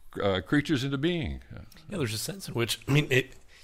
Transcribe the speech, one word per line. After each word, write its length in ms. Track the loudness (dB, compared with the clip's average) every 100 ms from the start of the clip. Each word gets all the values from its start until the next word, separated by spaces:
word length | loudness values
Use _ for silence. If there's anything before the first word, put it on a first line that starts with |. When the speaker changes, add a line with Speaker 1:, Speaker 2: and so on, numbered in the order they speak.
| -12
Speaker 1:
cr-, 120 | -2
uh, 160 | 2 2
creatures 420 | 2 2 2 0
into 160 | 0 0
being. 440 | 0 0 -2 -6 -10 -16 -16 -18 -10
Speaker 2:
Yeah, 100 | -4
there's 140 | -2
a 60 | -4
sense 300 | -6 -8 -6
in 60 |
which, 260 | -2 -2 -2 2
I 20 |
mean, 160 | 4 6
it, 260 | 4 2 -4 -20 -20